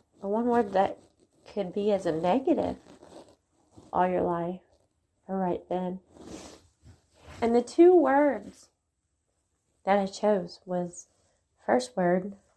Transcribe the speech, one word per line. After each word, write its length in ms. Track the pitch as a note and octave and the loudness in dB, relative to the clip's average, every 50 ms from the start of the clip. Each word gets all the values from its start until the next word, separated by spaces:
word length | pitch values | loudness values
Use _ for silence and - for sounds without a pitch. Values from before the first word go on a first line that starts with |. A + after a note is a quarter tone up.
| _ _ _ _ | _ _ _ _
Or 80 | - G3 | -8 -4
one 160 | G#3 A3+ A#3+ | -4 -2 0
word 280 | B3 A#3 A#3+ A3 G3 F#3+ | 0 2 0 0 0 0
that 240 | F#3+ G3+ - - - - _ _ _ _ _ _ _ _ - - | 0 0 0 -2 -8 -18 _ _ _ _ _ _ _ _ -12 -8
could 200 | G#3+ G3 F3 - | -6 -6 -6 -4
be 180 | G#3 G3+ G#3+ | -4 -2 0
as 140 | G3+ F#3 F#3 | 0 0 0
a 60 | E3+ | -2
negative 640 | D#3 D#3+ E3+ F3+ G3 C4 C4 F4+ D4+ - - - - - - - - - - - - - - _ - _ _ _ _ _ _ _ _ - - - - | -2 0 0 2 0 2 2 2 0 0 0 -4 -6 -8 -14 -20 -20 -20 -20 -20 -20 -20 -20 _ -20 _ _ _ _ _ _ _ _ -20 -14 -6 -2
all 140 | E3+ F3+ F#3 | -2 0 0
your 140 | F3+ F3+ | 0 -2
life 400 | F3+ F3+ E3+ E3+ E3+ F3 F#3 F3+ _ _ _ _ _ _ _ _ _ _ _ _ _ - | -2 -2 -2 -4 -4 -6 -8 -10 _ _ _ _ _ _ _ _ _ _ _ _ _ -8
or 100 | F#3+ F#3+ | -6 -4
right 240 | F#3 F3 E3+ - - - | -4 -2 -4 -6 -6 -6
then? 300 | F3 F3+ F3+ F3+ F#3 F#3+ _ _ - - - - - - - - - - _ _ _ _ - - - _ _ _ _ _ - - - - | -6 -6 -6 -6 -8 -10 _ _ -20 -20 -18 -18 -16 -16 -18 -20 -20 -20 _ _ _ _ -20 -20 -20 _ _ _ _ _ -20 -20 -10 -4
And 140 | A#3 A#3 A#3 | -2 0 2
the 60 | A#3+ | 2
two 340 | A#3+ - - - E4+ F4+ F#4 | 0 0 4 6 8 8 8
words 760 | E4+ C#4 C4 C4+ C#4+ D4 C#4+ A#3+ G3+ G3+ - - - - _ _ _ _ _ _ _ _ _ _ _ _ _ _ _ _ _ _ _ _ _ _ _ - | 6 6 6 4 4 4 2 0 -2 -6 -14 -20 -20 -20 _ _ _ _ _ _ _ _ _ _ _ _ _ _ _ _ _ _ _ _ _ _ _ -2
that 140 | F#3+ G3 G3+ | 0 2 2
I 60 | G3 | 0
chose 540 | G3 - - - G#3+ G#3 F#3 F3 F3 - - - | -2 -6 -2 0 0 0 0 -2 -6 -12 -16 -10
was, 420 | F#3 F3+ F3+ F3 F3 - - - _ _ _ _ _ _ _ _ _ _ _ - | -6 -6 -4 -4 -6 -10 -16 -20 _ _ _ _ _ _ _ _ _ _ _ -2
first 300 | - A3+ B3 B3 - - | 0 0 0 0 -2 -4
word, 380 | F#3+ F3+ F3 F3+ F#3 F#3 G3+ G3+ - _ _ _ | -2 0 2 2 0 -2 -6 -12 -14 _ _ _